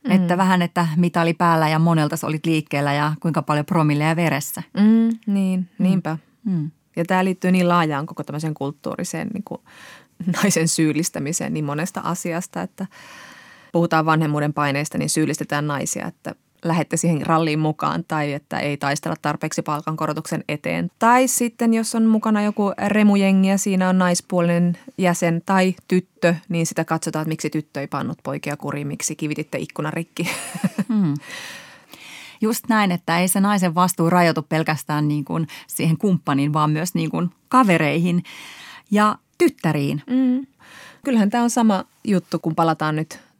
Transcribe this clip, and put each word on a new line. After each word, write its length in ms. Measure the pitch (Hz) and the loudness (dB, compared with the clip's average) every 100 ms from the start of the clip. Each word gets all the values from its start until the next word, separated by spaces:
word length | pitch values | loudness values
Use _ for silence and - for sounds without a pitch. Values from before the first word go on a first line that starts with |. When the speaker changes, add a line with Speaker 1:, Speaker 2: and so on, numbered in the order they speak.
Speaker 1:
Mm. 80 | 277 | 2
Speaker 2:
Että 260 | 190 175 175 | 2 2 2
vähän, 240 | 185 180 | 4 4
että 260 | 175 - 170 156 | 2 0 0 2
mitä 260 | 175 175 | 2 2
oli 120 | 165 | 0
päällä 360 | 165 175 165 156 | 2 2 4 4
ja 100 | 160 | 4
monelta 380 | 165 160 151 160 | 4 4 2 -2
sä 100 | - | -4
olit 180 | 156 170 | -4 0
liikkeellä 480 | 156 151 143 143 | 0 0 -2 0
ja 200 | 143 147 151 | 0 0 -2
kuinka 220 | 170 156 | -2 -2
paljon 240 | 147 147 147 | 0 -2 0
promilleja 500 | 175 151 147 156 165 | 2 2 2 2 2
veressä. 480 | 165 139 - - - - | 0 0 -4 -12 -8 2
Speaker 1:
Mm, 560 | 214 226 226 226 - | 4 6 2 -2 -2
niin, 260 | 196 190 185 180 - | -2 0 -2 -4 -2
Speaker 2:
Mm. 40 | |
Speaker 1:
niinpä. 340 | 185 165 156 160 _ _ | 2 2 -2 -8 _ _
Speaker 2:
Mm. 280 | 226 180 151 _ _ - | -4 -2 -4 _ _ -6
Speaker 1:
Ja 100 | 170 | 0
tää 200 | 185 190 | 2 2
liittyy 260 | 180 180 | 0 2
niin 180 | 185 175 | 2 4
laajaan 360 | 175 156 143 160 | 4 2 -2 -6
koko 180 | 170 | -10
tämmöiseen 300 | - 147 160 | -8 -6 -6
kulttuuriseen 760 | 151 139 147 - - 180 160 - | -4 -6 -6 -10 -8 -8 -6 -6
niinku 360 | - - - _ - - - _ _ 175 170 | -8 -10 -14 _ -20 -20 -20 _ _ -4 0
naisen 240 | 208 - 165 | 2 2 0
syyllistämiseen 880 | - 156 147 175 - 143 175 143 | 2 0 0 -4 -6 -6 -6 -4
niin 120 | 156 147 | -4 -4
monesta 360 | 147 180 - | -4 -6 -6
asiasta, 580 | - 175 175 165 - - | -6 -6 -6 -6 -8 -10
että 260 | 185 - 190 - - - - - - - - | -10 -10 -14 -12 -20 -20 -20 -20 -20 -20 -4
puhutaan 340 | 170 170 160 156 | 0 2 2 2
vanhemmuuden 480 | 156 156 147 147 | 2 2 0 -2
paineista, 440 | 151 143 139 151 - | 0 -2 -2 -4 -4
niin 120 | 160 | -2
syyllistetään 580 | 160 156 151 - 147 147 | 0 0 -2 -4 -4 -2
naisia, 400 | 139 - - - | -4 -4 -6 -8
että 280 | - - - _ _ | -10 -14 -14 _ _
lähette 340 | 170 165 147 160 | -2 -2 -2 -2
siihen 280 | 170 156 - | 0 -2 0
ralliin 340 | 160 165 151 | 0 2 0
mukaan 440 | 156 156 151 160 170 | -2 -2 -2 -4 -4
tai 260 | 156 147 | -4 -4
että 260 | 143 _ - | -6 _ -6
ei 180 | 147 147 | -4 -4
taistella 380 | 139 151 - 160 | -4 -2 -4 -4
tarpeeksi 400 | 147 147 156 - | -4 -4 -4 -6
palkankorotuksen 840 | - 151 156 160 156 151 - 160 - | -4 -6 -4 -4 -4 -4 -6 -8 -6
eteen. 420 | 147 160 165 175 _ | -8 -4 -4 -4 _
Tai 280 | 226 247 262 | 4 4 4
sitten, 460 | - 240 - 233 | 0 -4 0 0
jos 220 | 226 220 226 | 0 0 2
on 100 | 220 | 4
mukana 360 | 220 220 208 | 4 2 0
joku 320 | 208 208 202 - 202 | 0 0 -2 0 0
remujengi 640 | 208 208 202 196 190 190 | 4 6 6 4 4 4
ja 80 | 196 | 2
siinä 320 | 202 185 185 | 2 2 2
on 80 | 185 | 4
naispuolinen 800 | 180 175 - 180 170 170 175 175 - - | 2 0 0 0 2 2 2 -2 -10 0
jäsen 440 | 180 175 170 165 - | 0 2 0 -2 2
tai 300 | 190 185 180 - | 2 2 0 0
tyttö, 480 | 185 180 _ 175 170 - | 0 0 _ 0 0 -2
niin 160 | 170 165 | -2 -2
sitä 200 | - 160 | -2 -2
katsotaan, 360 | 160 165 156 | -2 -2 -4
että 60 | 156 | -4
miksi 200 | 156 156 | -4 -4
tyttö 320 | 156 151 143 | -4 -6 -10
ei 60 | 139 | -6
pannut 300 | 143 151 151 | -6 -6 -8
poikia 340 | - 143 147 147 | -8 -8 -6 -8
kuriin, 300 | 143 143 143 | -8 -8 -8
miksi 280 | 151 - 151 | -8 -8 -6
kivititte 420 | 151 151 156 - | -6 -6 -6 -8
ikkuna 340 | 156 - 151 | -8 -6 -6
rikki. 380 | - 165 - 170 | -6 -10 -6 -6
<laughs> 60 | - - - - - 196 | -6 -10 -6 -4 -4 -2
Speaker 2:
Hmm. 260 | 214 175 143 - - - - - - _ - - - - - | 0 0 -2 -8 -16 -14 -18 -20 -20 _ -20 -20 -20 -20 -4
Just 220 | 214 233 - | -2 -2 0
näin, 220 | 220 202 | 2 2
että 280 | 175 - 170 | 0 0 0
ei 80 | 180 | 2
se 120 | 202 | 2
naisen 360 | 196 202 180 165 | 2 2 2 2
vastuu 340 | 185 - 165 | 0 2 4
rajoitu 320 | 180 170 156 | 6 4 2
pelkästään 640 | 147 156 160 151 - 151 147 | -2 -2 0 -4 -2 -2 0
niin 180 | 147 135 | -2 -2
kuin 220 | 165 160 - - | -4 -4 -8 -14
siihen 300 | - 160 156 | -2 0 2
kumppaniin, 560 | 208 175 - 139 147 | 2 0 0 0 0
vaan 180 | 151 151 | 0 0
myös 240 | 151 180 - | 0 -2 -4
niin 140 | 160 | -4
kuin 200 | 160 175 _ _ | -2 -4 _ _
kavereihin 760 | 254 220 165 151 151 175 175 - - - - - - _ | 2 4 4 2 0 0 0 -4 -20 -20 -20 -20 -20 _
ja 260 | 202 214 208 _ _ | 2 2 0 _ _
tyttäriin. 640 | 349 - 165 151 143 147 - | 0 2 -2 0 0 -4 -2
Speaker 1:
Mm. 380 | 254 254 254 269 _ - - - - 277 | 0 2 0 -4 _ -20 -20 -20 -8 0
Kyllähän 240 | 226 202 | 2 2
tää 140 | 240 | 2
on 60 | 240 | 0
sama 340 | 240 226 190 - _ | 2 2 2 -4 _
juttu, 360 | - 185 - 170 | 0 0 0 -4
kun 160 | 165 160 | -2 0
palataan 400 | 165 156 156 151 | 2 2 -2 -2
nyt 240 | 156 - _ | -6 -12 _